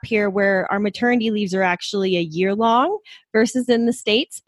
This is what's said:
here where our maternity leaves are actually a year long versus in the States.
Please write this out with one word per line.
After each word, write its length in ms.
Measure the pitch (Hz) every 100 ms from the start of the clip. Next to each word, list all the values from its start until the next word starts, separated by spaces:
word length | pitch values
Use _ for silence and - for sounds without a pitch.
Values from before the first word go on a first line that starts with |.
here 260 | - 214 208
where 400 | 190 196 190 -
our 80 | 202
maternity 520 | 208 - 240 247 220
leaves 220 | 214 202
are 80 | 190
actually 540 | 185 175 - 202 190 180
a 40 |
year 340 | 170 160 185
long 440 | 202 226 233 311 415 - - _
versus 360 | 220 226 254 247
in 160 | 233 233
the 60 |
States. 480 | 202 - 214 320 -